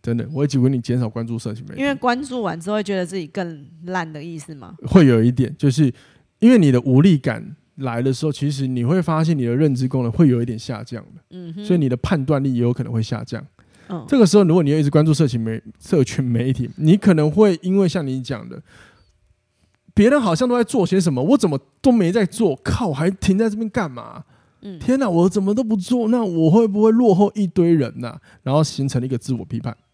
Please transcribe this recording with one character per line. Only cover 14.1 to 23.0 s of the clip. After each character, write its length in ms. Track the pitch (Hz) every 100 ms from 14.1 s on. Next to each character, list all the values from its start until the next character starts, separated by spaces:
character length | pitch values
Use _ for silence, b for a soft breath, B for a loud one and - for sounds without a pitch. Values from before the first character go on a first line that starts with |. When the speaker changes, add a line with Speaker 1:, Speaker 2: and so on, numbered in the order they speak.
| 277
Speaker 1:
个 80 | 196
时 100 | 208
候， 80 |
如 80 | 180
果 100 | 175
你 60 | 147
又 80 | 151
一 40 |
直 80 | 143
关 140 | 151
注 100 | 156
社 120 | 151 151
群 140 | 117
媒-， 220 | 113 110 - -
社 240 | - 175
群 180 | 127 -
媒 300 | 127 117 123
体， 180 | 127 123 -
你 220 | 156 196
可 160 | 202
能 160 | 160 151
会 280 | 156 214 170
因 160 | 185 196
为 100 | 185
像 180 | 180 143
你 140 | 131
讲 240 | 123 120 117
的 160 | - - b b b b _ _ _ _ _ _ _ _
，“别 160 | - 214
人 100 | 294
好 140 | 220
像 120 | 160 247
都 80 |
在 80 | 240
做 220 | 233 262
些 160 | 180 190
什 100 | 170
么， 120 | 127
我 160 | 147 277
怎 100 | 185
么 100 | 139 _ _
都 100 | 277
没 220 | 240 170
在 140 | 208 190
做？ 280 | - 214 135
靠， 300 | - - 220
还 180 | 135